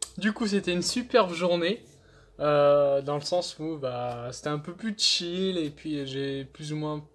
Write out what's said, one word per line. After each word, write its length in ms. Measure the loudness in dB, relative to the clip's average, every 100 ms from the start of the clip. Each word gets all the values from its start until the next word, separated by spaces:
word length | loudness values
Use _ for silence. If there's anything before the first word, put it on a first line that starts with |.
| -12 -4
Du 160 | -2
coup, 120 | 0 0
c'était 280 | 0 0
une 80 | 0
superbe 500 | 0 -2 2 4 4
journée, 500 | 2 0 2 2 -2 -8 -20 _ -20 _ -4
euh, 600 | 2 6 6 8 6 4
dans 140 | 0
le 80 | -4
sens 360 | 0 -2 -2 -6
où, 200 | -8 -6
bah, 500 | -6 -4 -6 -6 -8
c'était 180 | -8 -4
un 80 | -4
peu 160 | -6
plus 200 | -8 -6 0
chill 580 | 2 2 -2 -2 -2 -2
et 140 | -4
puis 360 | -6 -6 -6 -4
j'ai 380 | -4 -4 -6
plus 300 | -8 -12 -8
ou 20 | -6
moins 320 | -4 -6 -10